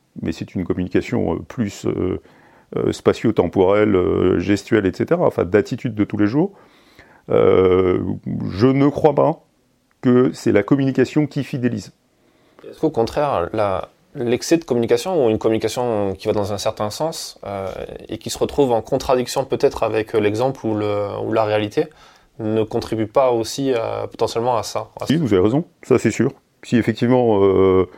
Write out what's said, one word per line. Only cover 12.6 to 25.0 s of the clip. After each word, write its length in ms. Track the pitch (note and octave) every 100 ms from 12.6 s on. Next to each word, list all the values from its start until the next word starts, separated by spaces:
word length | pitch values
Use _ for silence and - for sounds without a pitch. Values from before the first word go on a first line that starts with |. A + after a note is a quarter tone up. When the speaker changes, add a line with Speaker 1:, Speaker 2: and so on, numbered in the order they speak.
| -
Speaker 2:
Est-ce 120 | -
qu'au 100 | D#3+
contraire, 580 | A#2 A2+ - C#3+ G2+ E2+
la, 360 | A2 G2+ F#2 - _ _
l'excès 420 | D3 A#2+ B2 - E3
de 60 |
communication 600 | - A#2+ A2+ A#2+ F#3+ F3 A#2
ou 40 |
une 80 | A2
communication 760 | A2+ A2 A2 B2+ B2 G#2 G2+
qui 140 | F#2+ G#2+
va 40 |
dans 200 | G#2 G2+
un 60 | G2+
certain 320 | A2 - G#2+
sens, 500 | - D#3 D#3+ - -
euh, 220 | G2 G2 F#2+ - - - -
et 100 | -
qui 120 | -
se 80 | -
retrouve 320 | A#2+ - C3+
en 120 | A2+
contradiction 640 | - C3 - B2+ B2 C#3
peut-être 380 | C3 B2+ C3+ -
avec 300 | A2+ A2 G#2+
l'exemple 520 | A2 G#2 G#2+ C3 C3+
ou, 100 | A2
le, 320 | G#2+ G#2 G#2 G2+ G#2 A2
ou 60 |
la 120 | A2
réalité, 420 | G#2+ G#2+ G#2+ - - - - _ _ -
ne 240 | A2 A2
contribue 420 | G#2+ A#2 - A2 G#2+
pas 240 | C#3 C3
aussi, 420 | A#2 A2 - C3+
euh, 360 | A#2 A2 G#2+ G#2+
potentiellement 480 | - A2+ A#2 B2 A2+
à 80 |
ça, 260 | - G#2+ G#2+ -